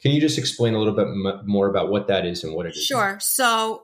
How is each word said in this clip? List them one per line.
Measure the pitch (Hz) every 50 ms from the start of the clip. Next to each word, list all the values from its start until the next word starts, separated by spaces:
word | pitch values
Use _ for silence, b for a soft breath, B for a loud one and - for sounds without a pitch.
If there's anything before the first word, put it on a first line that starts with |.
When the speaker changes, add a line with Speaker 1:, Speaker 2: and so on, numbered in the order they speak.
Speaker 1:
Can | - 139
you | 147 147
just | 156 147 151 139
explain | 123 - - - 120 113 110
a | 107
little | 107 107 101
bit | 107 98 -
m-, | 95 98 95 98 - - 98
more | 101 101 98 98 98
about | 98 92 82 92
what | 104 101 98
that | - 98 92 90
is | 87 87 85 -
and | 80 80
what | 85 85
it | 82 -
is? | - -
Speaker 2:
Sure. | - 277 233 208 196 196 202
So | - - - - 254 233 226 220 220 220 220 -